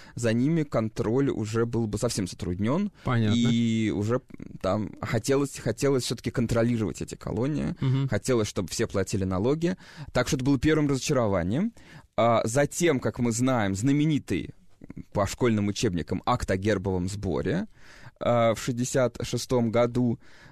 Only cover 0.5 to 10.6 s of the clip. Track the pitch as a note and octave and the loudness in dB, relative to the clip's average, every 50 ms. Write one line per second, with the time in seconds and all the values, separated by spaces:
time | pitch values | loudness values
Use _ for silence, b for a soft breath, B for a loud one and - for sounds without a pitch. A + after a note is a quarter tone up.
0.5 | E3 E3 D3+ - - B2+ A2 G#2+ - - A#2+ G2 A2+ C3 C#3 C3+ - - A2 G#2 | 2 2 0 0 0 -2 -2 -2 -2 -2 -2 0 2 2 2 2 0 -2 -4 -2
1.5 | G#2+ A2+ A#2 A#2+ A#2 A#2 A#2 G#2+ G2+ G2+ - A#2+ - - G2+ E2+ - - - - | 0 0 0 0 0 -2 -2 -2 -2 -2 -2 -2 0 -2 -4 -4 -4 -6 -6 -4
2.5 | F2+ F2+ G2+ A2 C3+ F3+ G#3 G#3 B B B C3+ B2+ A#2 A2+ G#2+ G#2 A#2+ A#2 A#2 | -2 -2 0 0 0 0 -2 -4 B B B -2 0 2 2 4 4 2 2 2
3.5 | A#2 A#2 A#2 A2+ A2+ A2+ A2 G#2+ D2+ D#2+ G#2 G#2+ A#2 B2+ - - - - - - | 2 2 2 2 2 2 0 0 0 0 0 0 0 -2 -2 -6 -14 -16 -16 -16
4.5 | - - - F#2 F#2+ G#2+ G#2 - - - - - - A2+ A2 - C3+ C#3 C#3+ C#3 | -12 -4 -2 0 0 0 -2 -4 -8 -8 -6 -4 -4 -2 0 0 2 2 0 -2
5.5 | - - - B2 G#2 - - C#3 C#3 C3 A#2+ - C3 A#2+ - A#2+ - - A#2+ A2+ | -4 -6 -6 -4 -4 0 0 2 2 2 0 -2 -6 -6 -6 -4 -2 -2 -2 0
6.5 | - A#2 A#2 A#2+ A#2+ A2+ A2 F2 - - E2 - - - - - - G2+ A#2+ C#3 | 2 2 2 2 2 0 0 -2 -4 -6 -8 -10 -10 -8 -8 -6 -4 -2 -2 -2
7.5 | D#3 C#3 C3+ D#3 F3 - - C3+ B2+ C3+ C#3 C3 - G#2 - - B2+ A#2 G#2+ G#2 | -2 -2 -4 -4 -4 -2 0 0 2 2 0 0 -2 -2 0 0 2 2 0 0
8.5 | - - F#2+ F2 - - A2+ - - G2+ F#2+ - - G2+ F#2+ F#2+ F#2+ F#2 G2+ B2 | -2 -6 -6 -4 -2 -2 -2 -2 0 -2 -2 -2 -2 -2 -2 0 0 0 0 0
9.5 | D3 E3 E3 E3+ F#3 B B B B B D3 B - B2 B2 - - C3+ B2+ C3+ | 0 0 0 -2 -2 B B B B B -16 B -2 -2 0 0 0 0 2 0
10.5 | C#3+ B2+ | 0 2